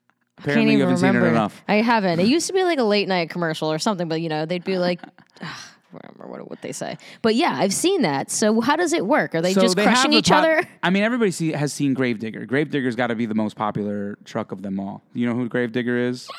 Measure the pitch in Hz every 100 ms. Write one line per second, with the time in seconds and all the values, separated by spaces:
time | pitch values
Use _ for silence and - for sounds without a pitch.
0 | _ _ _ - 143 147 147 143 139 131
1 | - 240 - 113 104 - - 208 233 226
2 | 190 170 202 320 320 370 359 302 220 208
3 | 185 180 160 180 165 156 156 156 233 180
4 | 170 160 165 156 160 180 185 185 180 175
5 | - - _ - 160 - - - _ -
6 | - - 64 64 - - - - 69 -
7 | - - 233 226 330 131 196 196 339 392
8 | 180 139 - - 214 220 233 311 349 330
9 | 190 285 165 165 180 196 185 185 214 247
10 | 269 226 - 294 320 320 - - 170 196
11 | 214 247 208 - 160 156 147 - 143 131
12 | 127 107 110 104 110 135 147 143 123 113
13 | 120 110 113 110 107 - 107 104 104 104
14 | 101 104 - 113 104 98 98 98 98 104
15 | - 123 120 117 117 123 120 123 120 123
16 | 123 123 -